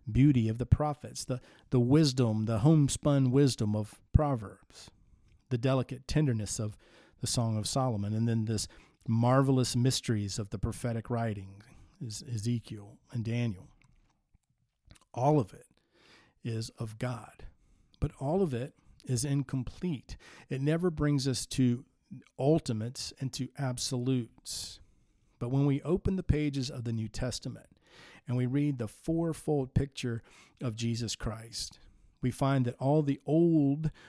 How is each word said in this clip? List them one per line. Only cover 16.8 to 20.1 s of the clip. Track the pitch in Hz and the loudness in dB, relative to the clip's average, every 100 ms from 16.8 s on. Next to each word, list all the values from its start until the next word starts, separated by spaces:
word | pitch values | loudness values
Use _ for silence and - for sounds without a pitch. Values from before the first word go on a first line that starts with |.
| 113 107 | -10 -6
God, | 123 120 107 - - _ _ _ _ _ | -8 -8 -12 -18 -20 _ _ _ _ _
but | 151 - | -6 -4
all | 139 180 | -2 0
of | 180 | 0
it | 120 139 _ _ - | -2 -6 _ _ -18
is | - 123 | -4 -2
incomplete. | 143 139 135 131 120 - 180 131 - | 0 0 0 -4 -6 -6 -6 -6 -8